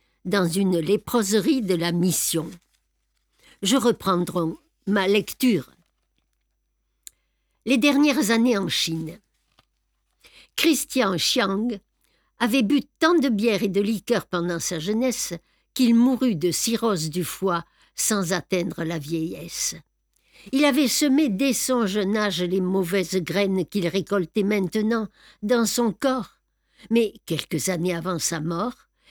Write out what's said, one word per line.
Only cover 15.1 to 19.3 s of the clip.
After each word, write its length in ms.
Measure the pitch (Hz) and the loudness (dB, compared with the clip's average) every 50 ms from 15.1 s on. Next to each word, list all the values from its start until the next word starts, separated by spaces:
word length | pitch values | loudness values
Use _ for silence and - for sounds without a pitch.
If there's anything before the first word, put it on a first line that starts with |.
| - - - - 175 165 - _ _ _ _ _ _ | -2 -4 -6 -8 -10 -12 -14 _ _ _ _ _ _
qu'il 220 | - 254 233 233 | 2 2 4 6
mourut 400 | 233 240 262 262 - 262 247 202 | 6 4 4 2 2 0 0 0
de 160 | 147 170 175 | 0 0 -2
cirrhose 580 | 156 - - 226 233 - 226 226 202 160 156 160 | -2 -2 -2 -2 -2 -2 0 0 0 -2 -2 -4
du 140 | 147 180 160 | -4 -4 -4
foie 400 | - - - 190 196 175 165 - _ _ _ _ _ _ | -6 -6 -4 -2 -2 -2 -2 -4 _ _ _ _ _ _
sans 380 | - - - 220 202 185 156 190 | -6 -2 -2 0 0 0 0 -2
atteindre 500 | 175 - _ 190 180 170 - 135 - 165 | -4 -2 _ -2 -2 -2 -4 -6 -6 -6
la 160 | 160 170 160 | -6 -6 -6
vieillesse. 760 | 139 147 165 160 160 170 | -6 -6 -6 -4 -4 -6